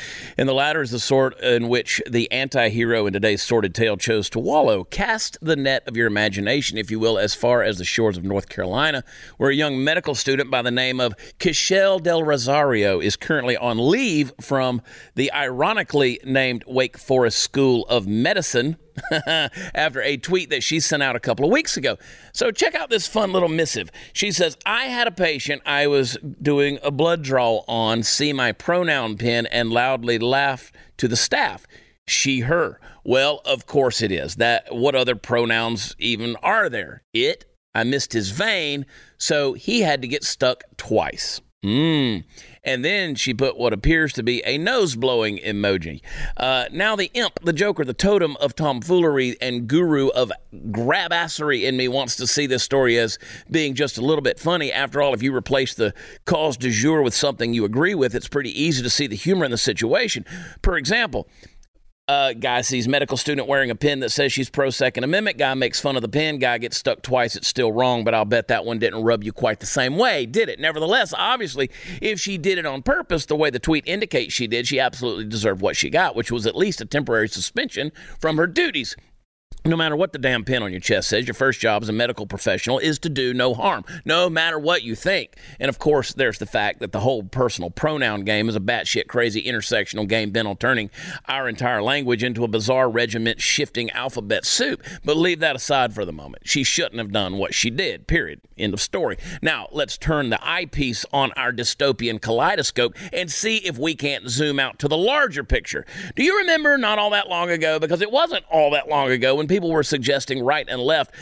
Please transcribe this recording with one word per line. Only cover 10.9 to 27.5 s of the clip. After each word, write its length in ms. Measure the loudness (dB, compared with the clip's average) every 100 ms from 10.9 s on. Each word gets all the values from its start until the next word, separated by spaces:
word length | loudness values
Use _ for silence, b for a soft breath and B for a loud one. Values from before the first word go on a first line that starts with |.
| 0
of 140 | -2 -4 B -4
Kishel 640 | -2 0 2 4 4 2
Del 200 | 2 2
Rosario 800 | 2 0 2 2 4 4 4 2
is 160 | 0 -2
currently 400 | -2 0 0 0
on 220 | 0 2
leave 540 | 4 4 2 0 0 -4
from 440 | -4 0 0 -2 -6 B B
the 180 | -2 -2
ironically 880 | 0 -2 0 0 0 0 2 2 0 0
named 360 | 2 2 -2 -2
Wake 320 | 0 0 -2
Forest 400 | 0 4 4 2
School 460 | -2 2 4 4 2
of 180 | 0
Medicine 720 | 2 0 2 0 0 0 0 -4 _ -12
<laughs> 160 | -4 -2 0 -2 -2 B -8
after 300 | -2 -2 0
a 140 | -2 -2
tweet 340 | 0 -2 0
that 100 | -4
she 200 | -2 0
sent 240 | 0 0
out 100 | 0
a 60 | -2
couple 240 | -2 0
of 80 | 2
weeks 240 | 2 2 -2
ago. 200 | -2 -4 B B B
So 180 | -2 -2
check 240 | 2 0
out 160 | 0 -2
this 160 | -2 0
fun 260 | 0 2
little 160 | 2 2
missive. 440 | 2 0 -2 -6 B B
She 200 | -4 -2
says, 240 | 2 0 -2 -4
"I 200 | -2 -2
had 200 | -2 -2
a 60 |
patient 500 | 0 0 0 -4 -4
I 220 | -2 2 4
was 320 | 4 2 -2 -10 -4
doing 380 | 2 4 4 2
a 80 | -2
blood 320 | 2 2 2
draw 400 | 2 2 4